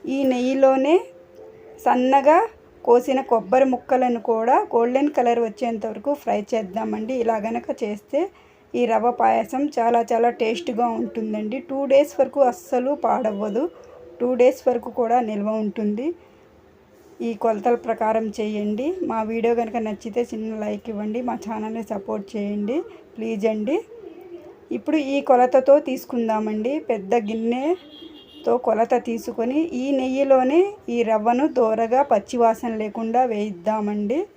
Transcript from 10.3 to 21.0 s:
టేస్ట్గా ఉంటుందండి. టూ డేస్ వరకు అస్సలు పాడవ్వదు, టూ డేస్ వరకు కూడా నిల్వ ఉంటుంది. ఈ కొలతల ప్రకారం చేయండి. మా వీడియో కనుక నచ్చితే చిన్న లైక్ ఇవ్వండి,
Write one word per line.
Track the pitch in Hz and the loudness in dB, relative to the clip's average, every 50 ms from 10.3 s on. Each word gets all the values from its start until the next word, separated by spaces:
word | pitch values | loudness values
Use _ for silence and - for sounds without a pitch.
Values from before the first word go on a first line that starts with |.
| 233 - | 2 0
టేస్ట్గా | 226 220 233 - - - 233 214 240 240 226 277 | -2 -2 -2 -4 -4 -6 -2 0 0 0 0 -4
ఉంటుందండి. | 285 - - 233 220 220 214 214 214 214 233 269 - - | -6 -6 -6 -6 -6 -4 -6 -6 -6 -6 -6 -8 -8 -6
టూ | 269 269 277 254 269 | -4 -4 0 4 4
డేస్ | 277 294 285 - - | 4 4 4 2 0
వరకు | 262 269 - 277 277 247 | 0 0 4 2 2 2
అస్సలు | - - - - 269 247 247 269 294 294 - | 2 -2 -8 -4 -2 -2 0 -2 -4 -2 0
పాడవ్వదు, | 226 208 233 247 220 202 196 214 214 196 233 302 359 - - - - - - - - - - | 0 0 0 0 -2 -2 -2 -6 -4 -2 -2 -4 -4 -6 -12 -20 -20 -20 -20 -20 -20 -8 -4
టూ | 240 247 254 233 | -2 -2 2 4
డేస్ | 247 254 262 - - | 4 4 4 2 -2
వరకు | 254 240 240 214 240 214 262 | -2 -2 0 -4 -6 -4 -2
కూడా | 240 226 233 254 240 214 | 0 2 2 2 2 0
నిల్వ | 214 208 202 214 220 220 214 | -4 -4 -4 -2 -2 -2 -4
ఉంటుంది. | 202 196 226 214 208 208 214 262 320 349 - - - - - - - _ - - _ _ _ _ _ - - - - - - 240 233 | -4 -4 -2 -2 -2 -2 -2 -4 -6 -6 -6 -16 -20 -20 -20 -20 -20 _ -20 -20 _ _ _ _ _ -20 -20 -20 -20 -12 -6 -6 -6
ఈ | 226 202 - | -4 -2 0
కొలతల | 226 220 208 202 247 240 233 240 | 0 0 0 2 0 0 0 0
ప్రకారం | 240 220 220 220 220 220 226 226 214 208 - | -4 -2 0 0 0 0 0 -2 -4 -6 -6
చేయండి. | 214 214 214 208 208 208 214 208 262 311 381 381 349 - | -6 -4 -4 -4 -2 -2 -2 -2 -2 -4 -4 -4 -4 -4
మా | 226 226 220 214 226 | -2 -4 -4 -2 -2
వీడియో | 226 220 233 233 233 233 | 0 0 2 2 2 0
కనుక | 220 208 233 220 220 | -2 -4 -4 -4 -4
నచ్చితే | 208 208 - 226 202 240 240 240 233 | -6 -8 -10 -6 -4 -4 -4 -4 -6
చిన్న | 220 220 220 220 220 214 | -8 -6 -8 -6 -6 -6
లైక్ | 214 214 202 - 233 214 | -6 -6 -6 -8 -8 -8
ఇవ్వండి, | 202 | -6